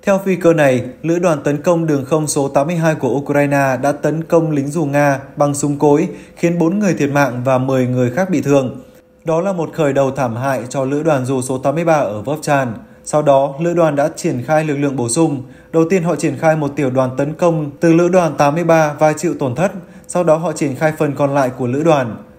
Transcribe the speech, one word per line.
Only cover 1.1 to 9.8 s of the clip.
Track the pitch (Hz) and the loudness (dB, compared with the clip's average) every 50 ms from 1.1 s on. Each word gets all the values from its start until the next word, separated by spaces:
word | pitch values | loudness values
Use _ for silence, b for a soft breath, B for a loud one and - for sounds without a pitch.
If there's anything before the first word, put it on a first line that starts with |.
| 165 180 | -2 2
đoàn | 175 180 160 143 - | 2 0 0 0 0
tấn | 151 143 147 | -2 -2 0
công | 147 180 175 170 165 160 | 0 0 0 2 2 0
đường | 151 139 127 | 0 -2 0
không | - 160 156 156 147 | 0 0 0 0 0
số | - 151 139 135 | -2 -2 -2 0
tám | 135 143 139 151 | 0 0 0 0
mươi | 180 | 0
hai | 165 160 165 156 | 0 0 0 0
của | 143 - 127 | 0 -2 -2
Ukraine | 113 139 139 - 147 143 143 143 143 139 139 135 131 123 | -2 -2 -2 0 0 2 2 2 2 2 2 0 0 0
đã | 131 143 | 0 -2
tấn | 147 143 - 156 147 160 160 | -2 0 -2 -2 -2 -2 -4
công | - - 165 160 156 | 2 2 2 2 2
lính | 156 139 131 143 | -2 -2 -2 -2
dù | 147 170 160 | -2 -4 -4
Nga | 143 139 143 147 143 139 131 - - - | 0 0 2 2 2 2 0 -4 -12 -2
bằng | - 147 147 143 | -2 0 0 0
súng | 143 - 147 143 139 | -2 -2 -2 -2 2
cối, | 156 151 143 147 170 190 B B B B B | 4 4 4 4 2 0 B B B B B
khiến | - - 170 175 170 | -2 -2 0 0 2
bốn | 160 165 180 208 | 0 0 0 0
người | 214 190 160 | 0 0 0
thiệt | 156 147 139 | 0 0 0
mạng | 139 143 143 135 120 123 123 | 2 2 0 0 0 -2 0
và | 135 131 127 | 0 0 2
mười | 127 131 135 131 127 123 | 2 0 0 0 0 0
người | 127 127 127 120 | 0 0 0 0
khác | 120 170 190 190 | 0 -2 -2 0
bị | 185 143 | 0 -2
thương. | - 139 143 139 131 120 98 B B B B B _ _ _ _ _ | 0 2 2 2 2 0 -6 B B B B B _ _ _ _ _
Đó | 160 160 160 | -4 -2 -2
là | 175 202 190 | -2 -2 -2
một | 175 160 - - | -4 -6 -6 -2
khởi | - | -2